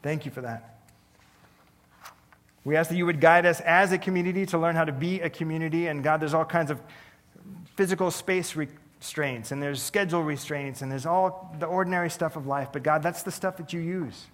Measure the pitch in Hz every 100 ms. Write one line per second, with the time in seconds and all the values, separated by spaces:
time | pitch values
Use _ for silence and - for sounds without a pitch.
0 | 143 156 147 131 123 113 - - _ _
1 | _ _ _ _ _ _ _ _ _ _
2 | - - _ _ _ _ - 151 165 175
3 | 175 160 165 170 175 170 - 170 196 185
4 | 185 185 175 185 190 170 165 165 160 135
5 | 165 185 165 - 160 160 160 165 170 147
6 | 143 156 151 160 160 170 151 143 - -
7 | - - _ - - - - - 190 185
8 | 185 165 - 185 170 160 147 - - _
9 | - - 143 123 110 139 143 139 - 208
10 | 196 170 156 143 - 147 139 127 135 135
11 | 139 175 190 - - 156 165 180 180 180
12 | 170 - 165 156 135 139 131 147 135 151
13 | 156 170 - 165 190 185 165 175 165 185
14 | 143 92 -